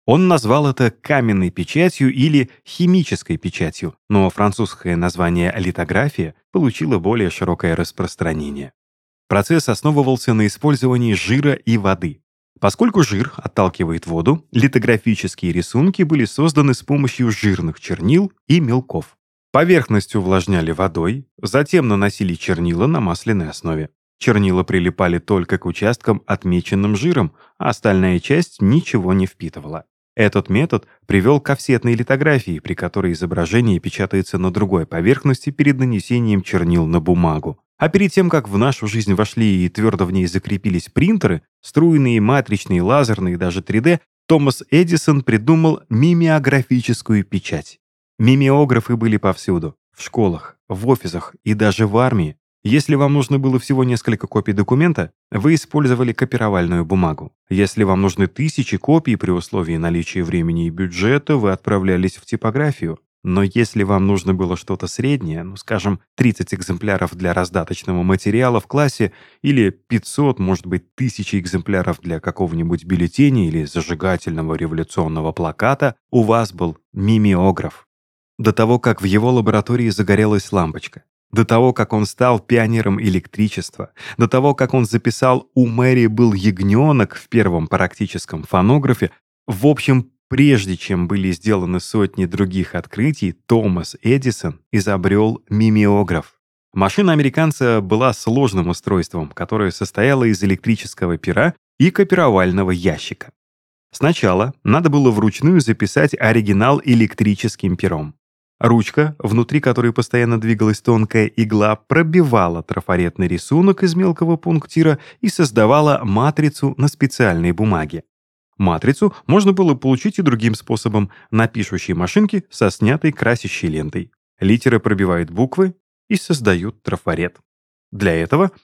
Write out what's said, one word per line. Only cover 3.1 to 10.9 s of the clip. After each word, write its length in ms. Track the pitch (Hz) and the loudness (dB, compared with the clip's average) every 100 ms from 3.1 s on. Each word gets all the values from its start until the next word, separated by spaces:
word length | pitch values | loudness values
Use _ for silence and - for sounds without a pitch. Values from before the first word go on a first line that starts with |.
| - - 165 | -4 -4 -6
печатью, 580 | 185 - 82 - 82 - _ | -6 -6 -6 -6 -10 -12 _
но 220 | 104 95 | 2 2
французское 640 | - 104 98 107 - 90 85 | 2 -2 0 -6 -6 -4 -2
название 580 | 87 87 85 87 87 110 | -2 -2 -2 0 -2 -2
"литография" 800 | 92 87 82 92 143 - 80 - _ | -6 -4 -4 -2 -2 -4 -8 -10 _
получило 460 | 180 143 - 156 107 | -2 -2 -2 -2 -2
более 320 | 87 117 92 | 0 -2 -2
широкое 460 | - 87 85 87 82 | -2 -4 -2 -2 -2
распространение. 1000 | 85 - 90 - 82 78 73 69 69 _ _ _ _ _ _ | -4 -6 -10 -6 -6 -4 -8 -10 -14 _ _ _ _ _ _
Процесс 420 | 101 98 165 135 | -2 2 0 0
основывался 640 | 107 151 147 131 131 - | -2 0 2 2 0 0
на 140 | 110 104 | 0 0
использовании 640 | - 151 139 127 | 0 0 0 0